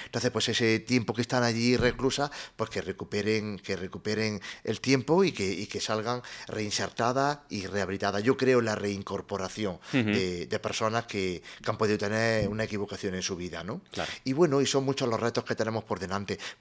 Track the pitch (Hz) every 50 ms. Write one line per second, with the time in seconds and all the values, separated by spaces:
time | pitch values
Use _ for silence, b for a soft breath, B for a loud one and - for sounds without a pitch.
0 | B B - 120 120 123 - 113 - - 110 - 120 113 110 110 - - 127 127
1 | 110 - 107 120 120 - 135 127 120 117 113 113 117 123 123 117 120 123 117 117
2 | 123 135 - - 143 147 B B B B B - 110 - - 98 85 87 95 -
3 | 98 - - 104 98 107 110 110 104 107 101 90 - - 98 87 92 90 - 87
4 | - 107 107 107 110 107 107 95 B B B B B - 110 - - 127 135 131
5 | 117 - 160 185 196 170 - - 98 95 95 85 104 - - 101 - - 110 110
6 | 104 117 123 - B B B B B B - 104 107 104 - - 104 - - -
7 | 117 120 127 135 139 143 - - - - - 104 92 92 92 101 95 87 95 95
8 | 104 101 95 101 104 123 127 - 131 127 127 123 117 110 107 98 98 101 101 98
9 | 98 - 95 95 92 - 101 95 92 92 - 107 107 98 87 - - - - 135
10 | 110 107 104 110 95 90 90 87 78 - 107 104 - - - - 113 110 110 117
11 | - - - 101 95 92 90 80 B B B B - - 110 - 113 104 107 101
12 | 104 101 107 110 113 113 113 110 104 98 104 110 110 101 104 101 101 - 98 -
13 | - 98 92 92 90 - 98 85 90 90 80 82 82 92 123 190 - - - -
14 | 82 B B B - 131 135 147 175 156 135 139 135 - - 139 135 135 135 -
15 | 135 120 113 107 110 117 - 123 - - 110 - 110 110 110 110 - - 110 90
16 | 95 90 95 101 101 95 98 - B B B B